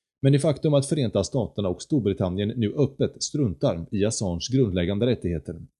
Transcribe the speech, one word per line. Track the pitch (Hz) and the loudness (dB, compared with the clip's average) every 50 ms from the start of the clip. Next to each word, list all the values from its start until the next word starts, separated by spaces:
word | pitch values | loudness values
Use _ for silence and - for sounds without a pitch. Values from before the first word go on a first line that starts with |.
| _ _ _ - | _ _ _ 0
Men | - 135 | 2 4
det | 143 135 | 4 4
faktum | 135 160 135 - - 160 147 | 4 2 0 2 2 2 4
att | 139 135 | 4 2
Förenta | - 170 156 123 101 - 101 95 | 0 -2 -2 -2 0 0 0 0
Staterna | - - 131 101 85 - 107 101 90 | 0 0 -2 -2 -2 -4 -2 -2 -2
och | 90 - | -2 -4
Storbritannien | - - 160 135 101 101 95 - 101 90 90 98 104 107 - | -4 -2 -2 0 2 0 0 0 0 -2 0 -2 -2 -2 -2
nu | 127 110 101 - | 0 -2 -2 2
öppet | 147 139 - - - 123 - - - - | 0 0 0 0 -2 -2 -2 -2 -6 -10
struntar | - - 147 139 101 87 - - 123 92 82 82 - | -6 -2 -2 -2 -2 -2 0 -2 -2 -2 -2 -6 -6
i | - 98 101 | -2 0 0
Assange | 110 113 - 110 90 87 87 - - | 0 0 -2 -4 -4 -4 -4 -4 -2
grundläggande | 123 135 127 101 87 92 87 87 101 101 117 | 2 2 2 2 2 0 0 0 0 0 0
rättigheter | 127 110 - - 87 85 78 - - 82 85 87 - _ | 0 0 0 -2 -2 -4 -4 -6 -8 -12 -12 -14 -18 _